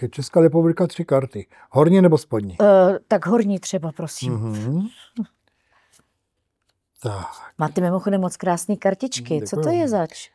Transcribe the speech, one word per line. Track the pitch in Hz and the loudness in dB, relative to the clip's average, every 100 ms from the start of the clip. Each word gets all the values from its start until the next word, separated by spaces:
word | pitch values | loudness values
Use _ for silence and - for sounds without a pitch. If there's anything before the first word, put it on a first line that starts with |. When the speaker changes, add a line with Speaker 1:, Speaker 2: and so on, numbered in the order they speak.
| 123 | -10
Speaker 1:
Česká | - 131 175 | -8 -2 4
republika, | 165 165 165 165 180 | 4 4 2 2 -2
tři | - | -4
karty. | 170 135 131 104 - _ - | -2 -2 -2 -10 -14 _ -2
Horní | 131 156 190 | 2 6 6
nebo | 180 156 | 6 4
spodní? | - 110 101 92 | 0 -6 -4 2
Speaker 2:
Eh, | 208 196 185 196 - | 6 6 6 2 -2
tak | 202 175 | -2 0
horní | 233 202 190 | 0 0 -4
třeba, | - 190 160 | -6 -6 -6
prosím. | 151 160 - 127 | -8 -10 -8 -6
Speaker 1:
Mhm. | 117 113 107 110 156 214 - - - 202 _ _ _ _ _ _ _ _ _ _ _ _ _ _ _ _ _ 117 | -4 -4 -6 -4 -4 -4 -10 -18 -12 -12 _ _ _ _ _ _ _ _ _ _ _ _ _ _ _ _ _ -8
Tak. | 98 87 - - - | -8 -12 -16 -16 -6
Speaker 2:
Máte | 156 151 | -4 -2
mimochodem | 180 185 202 196 | -2 -2 -2 -2
moc | 180 - | -4 -4
krásný | 185 175 - 202 | -4 -4 -4 -2
kartičky. | 196 190 262 262 120 156 139 | -2 -2 -6 -8 -6 -6 -4
Co | 175 | -4
to | |
Speaker 1:
Děkuju. | 156 349 | -2 0
Speaker 2:
je | 302 | 0
zač? | 214 160 - - | -2 -4 -8 -20